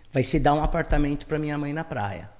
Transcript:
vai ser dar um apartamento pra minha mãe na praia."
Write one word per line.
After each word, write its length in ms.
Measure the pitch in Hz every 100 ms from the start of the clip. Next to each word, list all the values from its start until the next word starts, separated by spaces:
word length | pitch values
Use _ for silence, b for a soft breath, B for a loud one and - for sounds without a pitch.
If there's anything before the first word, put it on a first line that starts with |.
| b
vai 120 | 135
ser 160 | 127 156
dar 140 | 139
um 100 | 151
apartamento 640 | 160 170 156 147 147 147 -
pra 100 | 151
minha 200 | 151 147
mãe 140 | 143
na 120 | 151
praia." 500 | 165 131 101 90 82